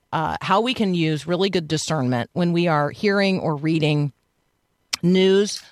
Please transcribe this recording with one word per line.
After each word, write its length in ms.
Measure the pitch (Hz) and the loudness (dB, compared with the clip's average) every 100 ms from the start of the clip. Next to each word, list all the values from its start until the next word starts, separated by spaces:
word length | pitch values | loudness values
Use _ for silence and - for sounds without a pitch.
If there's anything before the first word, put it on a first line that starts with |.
| _ | _
uh, 240 | 160 156 160 | -4 -2 -4
how 180 | 143 196 | 0 0
we 140 | 240 | 0
can 200 | 240 196 | -2 0
use 320 | 175 156 151 151 | 0 0 -2 -2
really 220 | 175 196 | -2 0
good 160 | 185 151 | -2 -2
discernment 600 | 156 - 156 127 123 - | -4 -2 -2 0 -2 -2
when 180 | 170 175 | -2 0
we 140 | 170 175 | 0 2
are 220 | 147 147 | 0 0
hearing 500 | - 202 196 196 185 | -2 0 2 2 0
or 160 | 156 147 | -2 -2
reading 560 | 156 160 151 147 143 - _ _ _ _ _ _ _ - | 0 0 2 0 -2 -6 _ _ _ _ _ _ _ -2
news 600 | 170 185 190 196 208 - - | 2 4 4 4 0 -6 -16